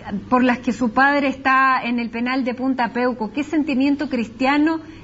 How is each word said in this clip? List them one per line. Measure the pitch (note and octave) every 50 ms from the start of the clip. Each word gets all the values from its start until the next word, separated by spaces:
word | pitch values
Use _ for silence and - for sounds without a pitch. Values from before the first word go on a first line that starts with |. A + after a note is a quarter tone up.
| - G#3 G3+ F#3+ - -
por | B3+ B3 B3+
las | B3+ A#3+ B3
que | - B3+
su | - - B3+ A3
padre | - C4 C4+ C#4+ C#4+ C#4+ C#4 C4
está | C4 C4 - C4 C4 C4 C4+ C4 C4 B3
en | - A#3+ B3 A#3+
el | A#3 G#3+
penal | A3+ A#3 A#3+ B3 C4 C4+ A#3
de | B3
Punta | A#3+ B3 B3+ C4+ B3+ C4 A#3+ G3+
Peuco. | - A#3+ B3 B3+ A#3 - A3 G#3+
¿Qué | - C#4+
sentimiento | D4 - F4 D#4 C#4 D#4 C4+ B3 C4+ C#4+ C#4+ C#4 D#4 -
cristiano, | C4+ B3 G#3+ - - - C4 C4 C#4+ D4 D4+ D#4+ D#4+ D#4+ - - - -